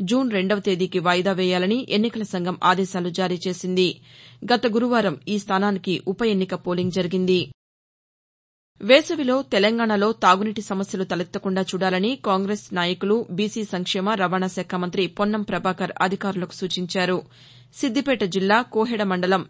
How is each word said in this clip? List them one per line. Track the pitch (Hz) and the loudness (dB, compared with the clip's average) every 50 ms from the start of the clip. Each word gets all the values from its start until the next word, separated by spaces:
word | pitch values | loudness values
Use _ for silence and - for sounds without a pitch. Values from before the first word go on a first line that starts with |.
జూన్ | 190 175 233 254 269 247 | -2 0 2 2 2 2
రెండవ | 214 190 185 190 208 202 | 0 0 2 2 0 0
తేదీకి | 196 214 190 170 185 180 180 185 | 2 0 0 0 0 0 -2 0
వాయిదా | 165 180 180 180 180 196 | 2 2 2 2 2 0
వేయాలని | 190 175 185 185 180 180 180 190 220 254 - - | 0 0 2 0 2 2 2 2 0 0 0 0
ఎన్నికల | - 208 214 233 - 226 214 | 0 0 0 0 -2 -4 -8
సంఘం | 202 - 185 175 180 180 - - | -6 -4 -4 -4 -4 -4 0 2
ఆదేశాలు | 175 185 180 190 185 - 185 175 180 | 2 4 2 0 -2 -2 -4 -4 -4
జారీ | 170 185 185 180 180 175 180 190 | -2 -2 -2 -2 -2 -2 -4 -6
చేసింది. | 180 180 - 180 185 180 185 175 - - - - - - - - - - - 196 240 | -6 -4 -4 -2 2 2 2 2 2 -4 -12 -20 -20 -20 -20 -20 -20 -8 0 2 2
గత | 233 - 240 | 2 2 2
గురువారం | 202 226 240 247 247 233 214 190 147 123 - 185 | 0 2 2 2 2 2 2 0 -2 -4 -6 -4
ఈ | 208 208 | -4 -4
స్థానానికి | 196 - 196 190 202 208 202 185 - 196 180 - - - | -2 0 0 2 2 2 0 -2 -2 -2 -2 -2 -2 -4
ఉప | 196 - 240 | -4 -2 0
ఎన్నిక | 226 208 190 185 185 185 | 0 2 2 0 0 -4
పోలింగ్ | 175 - - 180 180 180 180 | -6 -4 -2 -2 0 0 -2
జరిగింది. | 170 190 175 185 175 185 185 180 185 180 165 - - _ _ _ _ _ _ _ _ _ _ _ _ _ _ _ _ _ _ _ _ _ _ _ _ - | 0 0 -2 0 0 0 2 4 2 2 2 -2 -10 _ _ _ _ _ _ _ _ _ _ _ _ _ _ _ _ _ _ _ _ _ _ _ _ -6
వేసవిలో | 196 202 254 294 311 - 349 311 285 247 254 269 | 2 6 6 6 6 2 -4 -2 0 0 0 0
తెలంగాణలో | 269 - - 202 196 214 226 233 233 220 214 202 202 214 | 0 0 0 2 2 2 2 2 0 0 2 2 2 0
తాగునీటి | 226 - - 185 180 190 208 220 202 220 | 0 2 4 4 4 4 2 -4 -4 -6
సమస్యలు | 208 - 202 190 196 196 - 185 190 | -6 -4 -4 -4 -4 -4 -4 -4 -4
తలెత్తకుండా | 185 185 170 175 170 - 202 - 196 190 190 | -2 -2 -4 -4 -4 -6 -6 -4 -2 0 0
చూడాలని | 190 185 - 180 190 190 185 185 190 226 269 262 - | -2 -2 -2 0 0 2 2 2 0 0 -2 -2 0
కాంగ్రెస్ | 220 196 190 196 196 214 208 - - 196 | 0 0 0 0 -2 -4 -6 -6 -6 -4
నాయకులు, | 180 175 175 180 180 - 196 208 233 - - | -2 0 0 -2 -2 0 0 0 0 0 -2
బీసీ | 180 170 214 208 - 226 214 | -2 -2 -2 -2 -2 -4 -6
సంక్షేమ, | - - 180 180 - - 196 185 202 | -4 -4 -4 -4 -2 -2 -2 0 0
రవాణా | 226 202 190 175 180 185 185 185 | 0 0 0 0 0 0 -2 -2
శాఖ | 185 190 180 - - | -4 -6 -6 -6 -4
మంత్రి | 180 180 175 165 202 185 165 | -4 -4 -4 -2 -2 -2 -2
పొన్నం | 170 - 202 208 214 214 | 0 -2 -2 0 0 -2
ప్రభాకర్ | 202 - 208 175 175 190 185 - 190 175 - - | -2 -4 -4 -2 -2 -2 -2 -2 -4 -4 -2 0
అధికారులకు | 180 185 190 - - 202 190 185 180 170 - | 0 0 0 -2 -2 -4 -2 -4 -4 -6 -8
సూచించారు. | - 185 180 - 185 180 175 - 196 180 180 185 175 - - - - - - - - - - - | -8 -6 -6 -4 -4 -6 -4 -2 -2 0 0 0 -2 -4 -8 -18 -20 -20 -20 -20 -20 -20 -20 -10
సిద్దిపేట | - - 277 214 277 - 285 262 214 208 | -4 -2 0 0 0 2 2 0 2 0
జిల్లా | 185 165 190 185 190 208 226 | 0 0 0 2 4 2 2
కోహెడ | 247 - - 220 220 240 240 208 214 | 2 0 0 0 0 0 0 -2 0
మండలం | 190 185 180 180 185 196 185 165 | 0 0 0 2 2 2 2 0